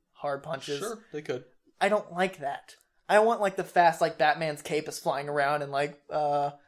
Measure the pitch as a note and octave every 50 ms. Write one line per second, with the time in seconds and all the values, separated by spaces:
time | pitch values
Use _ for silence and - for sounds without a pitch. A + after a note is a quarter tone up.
0 | _ _ _ _ - C#3+ C#3 C#3 - D#3 C3+ C3+ - D3 C#3+ C#3 F#3+ A3+ A3+ G#3+
1 | - _ - D3+ D3+ - C3 B2 - - _ _ _ _ _ _ F#3 G3 G#3 G#3
2 | G#3 - E3+ F3 F#3+ F#3+ F#3+ D#3+ C#3+ C#3 C3+ - - - - - _ _ _ _
3 | _ - F#3 G#3 G#3+ A3+ A#3 G3 G#3 G3 F#3+ - F3 E3+ - F3+ E3+ E3 D#3+ -
4 | E3+ - - - D#3+ D3+ D3 D#3+ E3 D#3 D3 D3 - - D#3 D3+ D3+ D3+ - -
5 | - E3+ C#3 C#3 C#3+ C#3+ D3 D3 C#3 C#3 D3+ D3 C#3+ C#3 C#3 C#3 D3 D3 - -
6 | _ - D#3+ D#3 D3+ D3 D3 C#3+ C#3+ C#3+ C#3+ - _